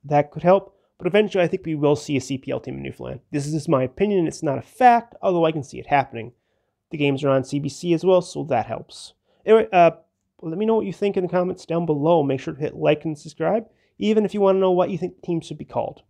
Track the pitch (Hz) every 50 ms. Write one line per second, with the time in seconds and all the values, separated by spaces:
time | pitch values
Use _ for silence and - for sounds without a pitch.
0 | - 143 147 147 147 143 - 156 160 175 190 196 190 - _ _ _ _ _ _
1 | - 175 165 208 214 196 - 190 175 165 196 185 - 165 156 147 147 143 151 147
2 | - - 147 131 131 - 143 131 - 139 131 127 - 135 135 135 135 135 127 -
3 | 123 127 135 127 _ _ 151 147 139 147 156 156 143 - 156 131 131 127 _ -
4 | 196 214 202 190 165 156 - - 165 151 135 127 - _ _ - 254 247 240 233
5 | 233 _ - - - 196 180 170 165 160 160 156 127 - - 127 113 - 147 139
6 | 131 - - 117 110 120 _ _ _ _ _ _ _ _ _ _ _ _ 165 151
7 | 147 139 139 131 143 139 135 131 127 - 151 143 143 147 - - - 175 170 156
8 | 165 185 185 180 175 - - 147 139 156 131 117 107 - 113 - - _ - -
9 | - - _ _ _ _ _ _ _ - 220 226 220 220 196 180 170 165 165 -
10 | _ _ _ _ _ _ _ _ - 165 160 185 214 220 226 220 208 196 175 -
11 | 208 202 196 196 180 175 180 180 180 180 180 - - - 165 170 175 160 151 139
12 | 143 160 175 165 143 135 135 131 - 165 151 127 151 - - - 156 151 151 151
13 | - 160 151 147 - 160 - - 160 165 190 233 220 _ _ _ _ _ _ -
14 | 190 208 220 220 208 185 - 208 196 190 190 190 185 185 180 180 180 - 196 170
15 | - 175 - _ - - 170 165 - - 156 156 - _ - 123 - - - -
16 | _